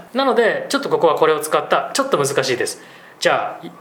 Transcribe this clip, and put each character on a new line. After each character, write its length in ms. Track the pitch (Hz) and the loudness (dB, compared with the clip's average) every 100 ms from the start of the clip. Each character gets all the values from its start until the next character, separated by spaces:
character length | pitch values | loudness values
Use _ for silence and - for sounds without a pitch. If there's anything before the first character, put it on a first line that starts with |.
| - | -8
な 100 | 233 | -2
の 100 | 269 | 0
で、 320 | 226 220 143 - | 2 2 0 -2
ち 60 | 277 | -4
ょ 20 | |
っ 40 | |
と 60 | 202 | -2
こ 100 | 151 | 2
こ 100 | 160 | 2
は 80 | 147 | 4
こ 120 | 156 | 2
れ 60 | |
を 80 | 156 | 2
使 180 | 147 156 | 0 -2
っ 80 | - | 2
た、 220 | 165 - | 0 0
ち 80 | - | -2
ょ 40 | |
っ 60 | 269 | 0
と 80 | 165 | 0
難 240 | 139 143 | 0 0
し 80 | 135 | 0
い 40 | 123 | 0
で 100 | 120 | -4
す。 160 | - - - - - | -6 -14 -20 -20 -2
じ 100 | 170 | 0
ゃ 300 | 135 104 - | 0 -2 -8
あ、 40 | 170 | -16
い-、 40 | - | -18